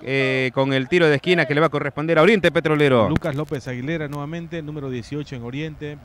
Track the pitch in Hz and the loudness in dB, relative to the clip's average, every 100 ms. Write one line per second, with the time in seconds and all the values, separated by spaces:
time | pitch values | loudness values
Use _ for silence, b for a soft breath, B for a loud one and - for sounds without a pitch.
0 | - 135 135 131 131 123 135 135 127 175 | -4 -2 0 0 -2 0 0 0 2 2
1 | 165 143 170 180 156 147 160 143 143 139 | 4 2 2 2 2 2 2 0 -6 -4
2 | 156 165 165 220 170 160 160 151 147 123 | 0 4 6 6 4 2 2 4 4 4
3 | 104 160 175 139 151 120 123 127 131 165 | 4 2 -2 -4 -4 -6 -8 -8 -6 -6
4 | 151 147 143 165 165 165 147 151 139 127 | -6 -8 -8 -10 -10 -10 -10 -8 -8 -8
5 | 110 143 143 131 117 135 160 147 147 147 | -8 -10 -8 -10 -10 -8 -10 -10 -12 -12